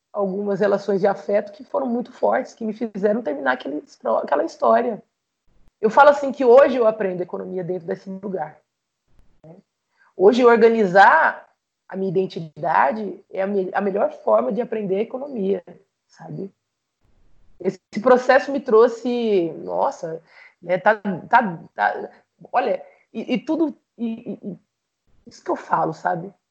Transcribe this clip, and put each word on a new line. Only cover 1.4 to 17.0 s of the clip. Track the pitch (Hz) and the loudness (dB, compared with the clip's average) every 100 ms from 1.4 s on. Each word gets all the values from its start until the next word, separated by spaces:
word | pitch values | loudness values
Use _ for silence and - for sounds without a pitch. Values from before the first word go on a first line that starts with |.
| 214 | -2
que | - | -12
foram | 262 - 262 | -8 -6 -4
muito | 233 - | -4 -6
fortes, | - 208 220 - | -4 0 0 -2
que | - | -8
me | 220 | -8
fizeram | 214 233 208 208 208 | -6 -8 -2 -2 0
terminar | 240 285 269 | -4 -6 -2
aquele, | 254 277 151 - _ - 110 | -4 -4 -10 -12 _ -2 -2
aquela | - 285 | 0 -2
história. | 320 - 247 226 247 202 _ _ _ _ _ _ _ - | -2 -2 2 2 2 -6 _ _ _ _ _ _ _ -4
Eu | 214 | 0
falo | 247 285 | 6 6
assim | 285 277 | 6 0
que | - | -2
hoje | 254 247 294 254 | 6 6 6 4
eu | 220 | 0
aprendo | 220 196 180 | 0 -4 -4
economia | 180 196 185 185 | -8 -10 -10 -8
dentro | 175 180 165 | -6 -8 -8
desse | 190 - | -10 -10
lugar. | 190 208 185 151 - _ _ _ _ _ _ _ _ 156 175 _ _ _ _ _ | -14 -10 -8 -8 -12 _ _ _ _ _ _ _ _ -20 -20 _ _ _ _ _
Hoje | - 190 240 | 2 4 6
organizar | 240 233 226 226 202 185 196 160 131 - - _ _ _ _ | 6 6 6 4 2 6 6 6 2 -2 -12 _ _ _ _
a | 190 | -8
minha | 190 | -4
identidade | 180 190 196 160 - 156 180 254 220 202 180 _ | -2 -2 -6 -14 -8 -2 2 2 0 -8 -12 _
é | - | -6
a | 196 | -4
me-, | 202 185 | -2 -2
a | - | -2
melhor | 202 190 285 | -2 -2 -2
forma | - - 214 247 | -4 0 2 2
de | 214 | -4
aprender | 233 220 202 190 | -6 -6 -4 -4
a | |
economia, | 220 254 285 254 190 190 180 175 _ _ _ | -4 -8 -10 -6 -4 -4 -8 -20 _ _ _
sabe? | _ 160 151 196 _ _ _ _ _ | _ -16 -12 -14 _ _ _ _ _